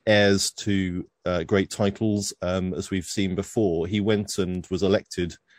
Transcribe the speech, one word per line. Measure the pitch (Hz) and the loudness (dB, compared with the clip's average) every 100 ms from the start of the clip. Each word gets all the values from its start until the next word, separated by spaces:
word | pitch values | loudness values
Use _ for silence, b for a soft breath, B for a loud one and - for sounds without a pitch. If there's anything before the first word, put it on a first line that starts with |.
| - | 4
heirs | 104 101 98 - | 6 6 4 0
to, | - 104 98 92 90 - _ 90 | -4 -2 -2 -2 -4 -8 _ -2
uh, | 90 | -2
great | 82 101 92 | 2 0 0
titles, | - 101 98 110 104 101 - | 0 -2 0 0 0 -2 -4
um, | 90 92 92 | -2 -2 -2
as | 85 - | -4 -4
we've | 95 82 | -4 -4
seen | - 98 95 | -2 -2 -2
before, | - 117 101 82 82 | -4 0 0 0 -2
he | 104 | 0
went | 101 104 104 - | 0 0 0 -4
and | 92 90 - | -2 -4 -4
was | 92 | 0
elected, | 95 104 - - 82 - _ | 2 2 -2 -4 -4 -6 _